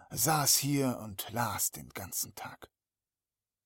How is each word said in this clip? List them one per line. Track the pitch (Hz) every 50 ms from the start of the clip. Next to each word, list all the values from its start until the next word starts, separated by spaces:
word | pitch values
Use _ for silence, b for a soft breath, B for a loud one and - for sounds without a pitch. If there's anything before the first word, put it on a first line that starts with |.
| B B
saß | 147 135 - 160 160 151 139 127 -
hier | - 139 139 143 139 139 127 120 -
und | 107 107 98 - - -
las | 98 117 120 110 - - - -
den | - - 65 60
ganzen | - 104 95 87 - - - - -
Tag. | - - - - - - - _ _ _ _ _ _ _ _ _ _ _ _ _ _ _ _ _ _ _